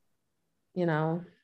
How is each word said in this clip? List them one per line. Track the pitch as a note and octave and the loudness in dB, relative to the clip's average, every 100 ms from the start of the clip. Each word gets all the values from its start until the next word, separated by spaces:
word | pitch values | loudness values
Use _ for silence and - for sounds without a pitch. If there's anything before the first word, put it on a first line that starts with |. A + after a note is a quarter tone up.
| _ _ _ _ _ _ _ | _ _ _ _ _ _ _
You | F3+ E3+ | -2 0
know? | D#3 D#3+ E3+ F3 - | 2 0 -2 -6 -20